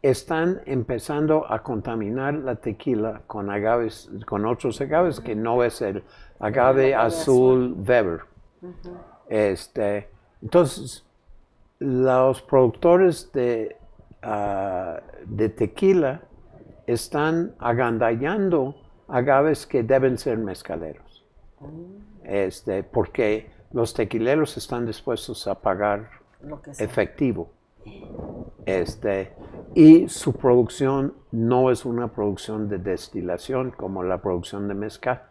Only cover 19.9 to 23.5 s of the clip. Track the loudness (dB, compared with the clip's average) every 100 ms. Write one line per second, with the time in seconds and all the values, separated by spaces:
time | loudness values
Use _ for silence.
19.9 | 4 4 0 -2 -4 -4 -8 -10 -10 -10
20.9 | -14 -20 -20 _ _ -20 _ -20 -18 -18
21.9 | -20 -20 -20 -6 -2 -2 -4 -4 -4 -2
22.9 | -2 -2 0 0 0 -6